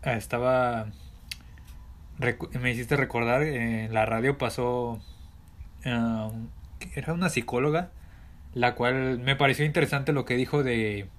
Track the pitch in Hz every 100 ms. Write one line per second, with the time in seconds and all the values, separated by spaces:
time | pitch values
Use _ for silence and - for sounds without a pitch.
0 | - 117 - 120 123 127 123 117 110 104
1 | - - - - - - - - - -
2 | - - 123 117 - - 123 120 117 143
3 | 131 120 117 123 151 135 117 113 110 110
4 | 110 113 127 135 123 - 123 123 120 113
5 | - - - - - - - - 127 120
6 | 117 113 110 113 113 - - - - -
7 | 135 170 180 143 113 123 143 156 180 -
8 | - - - - - - 120 120 120 131
9 | 131 123 127 135 139 135 151 151 147 143
10 | 135 151 120 123 127 147 131 117 107 101
11 | 98